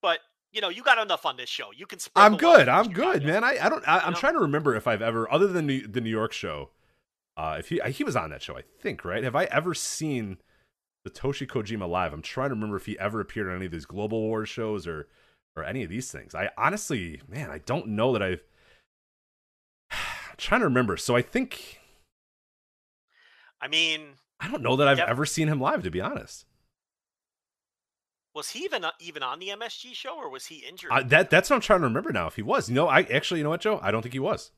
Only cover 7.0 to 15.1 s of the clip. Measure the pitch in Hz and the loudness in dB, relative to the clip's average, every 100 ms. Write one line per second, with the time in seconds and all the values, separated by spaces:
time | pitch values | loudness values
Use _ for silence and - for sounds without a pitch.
7 | _ _ _ - 78 76 - - 117 139 | _ _ _ -8 -6 -6 -4 -4 -4 -4
8 | 285 123 80 71 - 64 - _ - - | -2 -2 -4 -10 -12 -14 -16 _ -8 -8
9 | 87 101 123 131 180 143 170 160 - - | -6 -4 -2 -2 0 0 -2 -4 -6 -6
10 | 156 135 104 92 _ _ _ _ _ _ | -4 -4 -4 -10 _ _ _ _ _ _
11 | - - 139 135 131 123 104 110 90 90 | -20 -6 -6 -4 -6 -6 -4 -6 -2 -2
12 | 87 76 - - 135 113 107 98 - 104 | -2 -6 -10 -6 -4 -4 -4 -6 -6 -6
13 | 101 110 95 - 95 90 92 82 73 95 | -4 -4 -8 -6 -6 -6 -8 -10 -10 -8
14 | 104 113 110 110 107 - 110 104 85 78 | -4 -2 -2 -4 -6 -6 -6 -4 -6 -10
15 | 71 | -12